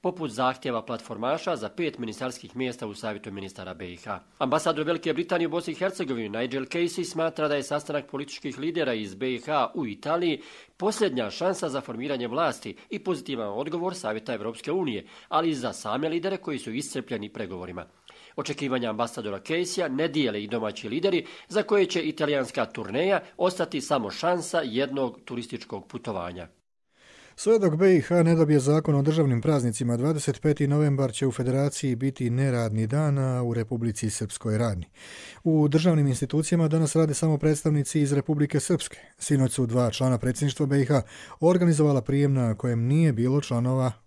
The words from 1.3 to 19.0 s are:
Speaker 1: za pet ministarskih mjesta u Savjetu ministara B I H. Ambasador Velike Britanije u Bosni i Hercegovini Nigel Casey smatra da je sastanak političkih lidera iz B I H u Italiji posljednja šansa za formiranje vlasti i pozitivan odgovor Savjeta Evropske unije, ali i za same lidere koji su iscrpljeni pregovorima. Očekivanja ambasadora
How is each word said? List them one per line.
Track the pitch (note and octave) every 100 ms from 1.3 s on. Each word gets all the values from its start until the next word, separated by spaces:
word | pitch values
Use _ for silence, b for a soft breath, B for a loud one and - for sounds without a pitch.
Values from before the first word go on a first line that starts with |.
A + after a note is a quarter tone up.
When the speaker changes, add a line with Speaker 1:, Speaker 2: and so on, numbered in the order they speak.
| D#3+ G3 D#3
Speaker 1:
za | G#2+
pet | - E3+ -
ministarskih | A#2 G#2+ C3 B2 G#2+ B2
mjesta | B2+ A#2+ A2
u |
Savjetu | G2+ A2+ G2+ G#2+
ministara | G2 G2 F#2+ F#2
B | F2 F#2
I | F2
H. | - G2 _ _
Ambasador | C3+ D3+ E3 D3 D3+
Velike | E3+ E3+
Britanije | C#3+ E3 F3 E3
u |
Bosni | D#3+ E3+
i | D#3
Hercegovini | F#3 F#3+ D#3+ B2 A2
Nigel | G#2+ B2+ C3+
Casey | C3 E3+ F3 E3+
smatra | F3 D#3+ E3 D#3+ D3+
da |
je | D3
sastanak | C#3 D3 - D3 C#3
političkih | C#3 C#3+ - D3+ B2+
lidera | D3+ E3 C#3
iz | A#2 G#2
B | F#2+ B2+
I | B2
H | A#2+ D3+ A#2+
u | - C3
Italiji | G2+ D3 E3+ F3 C#3+ B B B _
posljednja | F#3+ G#3+ G3+ B2+ G#2+
šansa | - F3 F#3 E3+
za | C3+
formiranje | C3 A2+ C3+ C#3 A#2+
vlasti | B2+ E3 - - - B
i | G3+
pozitivan | G3 E3 B2+ C3 G#2+
odgovor | G2+ C#3+ E3+ F3+
Savjeta | F#3 - A2 A2
Evropske | A#2 G#2 A#2 -
unije, | F3 E3 G#2+ - B B
ali | D#3 E3
i |
za | D3 A#2+
same | F#2+ G#2+ A2+ D#3
lidere | E3+ F3 F#3+
koji | F#3 C#3
su | -
iscrpljeni | A2+ D3 - - A2+ G2+
pregovorima. | - G2+ F2+ F#2 F2+ D#2+ _ B B B -
Očekivanja | C#3 C#3+ C#3+ B2+ A#2
ambasadora | G#2+